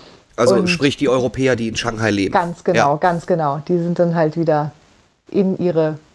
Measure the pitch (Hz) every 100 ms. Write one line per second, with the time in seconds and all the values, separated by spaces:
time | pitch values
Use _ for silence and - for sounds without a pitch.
0 | - - _ - 123 196 180 165 139 -
1 | 139 127 123 120 131 120 113 110 120 107
2 | 110 101 95 196 175 165 - 175 143 151
3 | 180 170 - 175 147 147 147 175 170 175
4 | 175 170 156 165 165 151 151 - _ _
5 | _ _ _ 202 190 185 175 160 156 151
6 | -